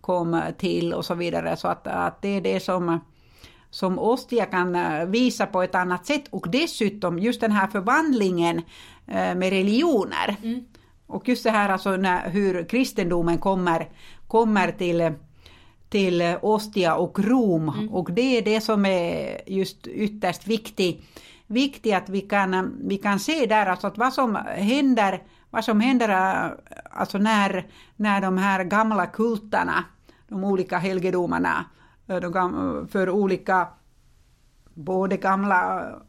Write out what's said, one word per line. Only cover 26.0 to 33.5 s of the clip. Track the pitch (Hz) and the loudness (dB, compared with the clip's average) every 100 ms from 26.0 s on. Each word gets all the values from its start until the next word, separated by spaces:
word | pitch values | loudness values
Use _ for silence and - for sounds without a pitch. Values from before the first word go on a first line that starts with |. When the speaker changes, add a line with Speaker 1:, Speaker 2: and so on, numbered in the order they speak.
| 226 | 4
Speaker 1:
eh, | 190 190 185 - - - - - | 4 2 0 -2 -6 -16 -20 -16
alltså | - 190 202 | -6 -4 2
när, | 208 220 196 190 - - - _ | 2 4 2 0 -6 -16 -20 _
när | 214 202 | 2 2
de | 196 185 | 2 2
här | 196 190 | 2 2
gamla | 180 202 220 214 175 | 2 2 2 2 -2
kulterna, | - 226 220 - 196 175 160 170 _ _ - _ | 0 0 0 -2 -2 0 -2 -4 _ _ -20 _
de | 202 | -6
olika | 190 190 180 180 | 0 0 0 -2
helgedomarna, | 185 185 180 180 175 170 175 156 - _ - _ - | -2 -2 0 0 0 0 0 -2 -4 _ -20 _ -8
eh, | 180 | -6
de | 175 | -4
gam-, | 180 180 - 185 151 165 | -2 -2 -2 -4 -6 -6
för | 202 185 | -2 0
olika, | 185 196 180 - | 0 0 -2 0